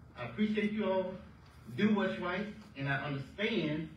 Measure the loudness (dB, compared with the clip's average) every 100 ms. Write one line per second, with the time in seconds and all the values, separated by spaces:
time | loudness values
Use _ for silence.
0 | -18 -10 -8 0 2 2 2 2 2 2
1 | 0 -6 -12 -18 -20 -18 -10 2 4 6
2 | 4 0 -2 -2 -4 -8 -14 -6 -2 0
3 | 0 -4 -6 -2 0 2 0 0 -4